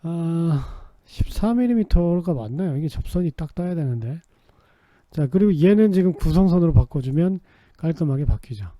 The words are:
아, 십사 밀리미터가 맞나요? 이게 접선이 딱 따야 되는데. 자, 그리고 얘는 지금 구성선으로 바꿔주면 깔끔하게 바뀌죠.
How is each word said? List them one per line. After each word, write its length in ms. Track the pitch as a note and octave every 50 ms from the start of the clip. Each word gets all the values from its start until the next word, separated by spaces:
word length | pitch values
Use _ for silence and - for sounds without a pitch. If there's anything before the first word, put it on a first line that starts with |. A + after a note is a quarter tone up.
| -
아, 880 | E3 E3+ E3+ E3 E3 E3 E3 E3 E3 D#3 C#3 B2+ - - - - - _ _ _
십사 480 | _ - - - - - - - G#3+ A#3
밀리미터가 800 | A#3+ B3 A#3+ A#3+ A3+ G#3+ - - F3 F3 E3+ F3 F3+ E3+ F3+ E3
맞나요? 460 | C3 A2 G#2+ A#2+ D3 F#3+ F3+ C#3 C3+
이게 100 | D#3 D#3
접선이 440 | - - - - - F3+ F3+ E3 C#3+
딱 220 | - D#3+ D3+ -
따야 200 | - F3 F3+ F3+
되는데. 480 | E3+ D3+ C3 B2 A#2 A2+ A#2 C#3+ E3 _ _ _ _ _ _ _ _ _ _ _ _ _ _ _ _ _ _
자, 160 | - D#3 D3+
그리고 280 | C3 B2+ F#3 G3+ G#3 F#3+
얘는 380 | D3 D#3 F#3 G#3 G#3 A3 G#3+ F#3+
지금 220 | F#3 F#3 F#3 E3
구성선으로 580 | - - D#3+ D#3 F3 F#3+ F#3 E3+ F3+ F3 E3 D3+
바꿔주면 680 | - - - - D3 B2 C3 C3+ D3+ E3+ F#3 F#3+ F3+ _ _ _ _ _ _ _
깔끔하게 480 | _ - D#3+ E3 D#3+ E3+ D3 C3+ C3+ D3
바뀌죠. 460 | - - - - - A#2+ G#2 G2+ F2 - -